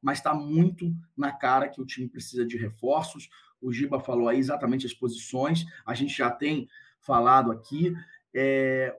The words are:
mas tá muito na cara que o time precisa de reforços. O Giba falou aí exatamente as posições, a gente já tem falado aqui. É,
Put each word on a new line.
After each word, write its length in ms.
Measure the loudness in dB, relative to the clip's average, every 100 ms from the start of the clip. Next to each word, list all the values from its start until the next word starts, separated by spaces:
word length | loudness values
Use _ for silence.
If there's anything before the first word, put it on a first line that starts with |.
mas 200 | -4 -2
tá 120 | -2
muito 560 | -2 0 4 4 2 -4 -4 -8 -6
na 180 | -6
cara 340 | -2 2 2 0
que 140 | -6
o 40 | -10
time 220 | -8 -10
precisa 380 | -10 -8 -4 -4
de 100 | -2
reforços. 720 | -8 -4 0 0 -2 -12 -18 -20 _ _
O 140 | -6
Giba 260 | -2 -2 -2
falou 300 | -2 0 2
aí 100 | 2
exatamente 460 | 2 0 0 -2 -4
as 80 |
posições, 720 | -4 -4 -4 -8 -2 0 0 -2 -12 -8
a 80 |
gente 240 | -4 -2 0
já 140 | -2
tem 380 | 0 -2 -2 -4 -16 -20 _
falado 500 | 2 4 8 6 6
aqui. 420 | -2 -6 -2 0 -2 -12 -20 _
É, 600 | -2 0 2 2 0 -2